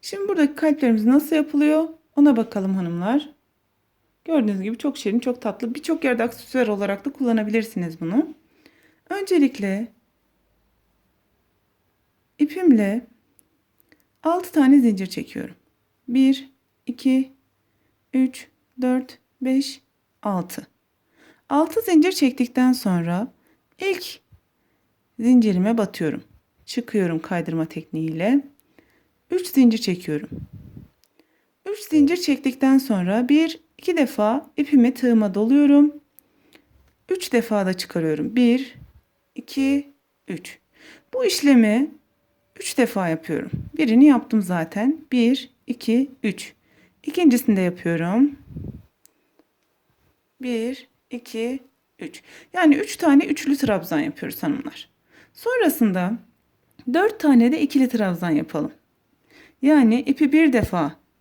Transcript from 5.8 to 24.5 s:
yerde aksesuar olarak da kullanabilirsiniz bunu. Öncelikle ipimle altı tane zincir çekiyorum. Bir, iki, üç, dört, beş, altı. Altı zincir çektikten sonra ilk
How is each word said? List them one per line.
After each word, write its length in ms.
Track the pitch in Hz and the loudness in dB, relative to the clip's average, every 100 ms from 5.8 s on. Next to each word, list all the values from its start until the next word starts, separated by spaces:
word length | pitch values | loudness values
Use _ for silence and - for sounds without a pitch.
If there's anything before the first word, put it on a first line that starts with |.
| - 320 | -6 -4
yerde 200 | 269 240 | -2 -2
aksesuar 440 | 226 - - 254 226 | -4 -6 -8 -2 -2
olarak 380 | 208 202 202 - | -2 -4 -6 -8
da 80 | |
kullanabilirsiniz 880 | - 254 226 214 220 220 - 170 160 | -6 -2 -2 -2 -4 -4 -8 -8 -8
bunu. 320 | 165 208 320 - _ _ _ _ _ _ _ | -4 -4 -4 -8 _ _ _ _ _ _ _
Öncelikle 760 | 392 392 349 277 - 196 196 233 _ _ _ _ _ _ _ _ _ _ _ _ _ _ _ _ _ _ _ _ _ _ _ _ _ | -8 -2 2 2 0 -6 -4 -8 _ _ _ _ _ _ _ _ _ _ _ _ _ _ _ _ _ _ _ _ _ _ _ _ _
ipimle 680 | 294 320 370 233 202 220 - _ _ _ _ _ _ _ _ _ _ _ | -4 0 4 4 4 -2 -8 _ _ _ _ _ _ _ _ _ _ _
altı 280 | 311 349 359 | -4 -2 -2
tane 280 | 320 262 285 | 2 6 6
zincir 280 | 240 196 185 | 4 0 -6
çekiyorum. 480 | - - - - - _ _ _ _ - | -10 -10 -10 -12 -14 _ _ _ _ -4
Bir, 440 | 247 269 269 - _ _ _ - | 2 2 2 -4 _ _ _ -14
iki, 460 | 247 262 262 262 _ _ _ _ _ _ _ _ | -4 0 0 -2 _ _ _ _ _ _ _ _
üç, 340 | 254 262 254 - _ _ - | -2 -2 -4 -20 _ _ -6
dört, 380 | 254 254 254 - _ _ | -2 -2 -4 -16 _ _
beş, 400 | 254 262 277 - _ _ _ _ | -2 -2 -2 -8 _ _ _ _
altı. 460 | 208 190 175 - - _ _ _ _ _ _ _ _ | -6 -4 -6 -12 -16 _ _ _ _ _ _ _ _
Altı 320 | 277 330 - | -2 0 -2
zincir 300 | 440 339 320 | 2 4 4
çektikten 640 | - 277 247 247 - 254 | 2 -2 0 -4 0 2
sonra 540 | 254 208 180 170 175 247 _ _ _ _ _ | 2 0 -2 -2 -4 -6 _ _ _ _ _
ilk 400 | 381 381 - - _ _ _ | -6 -6 -8 -18 _ _ _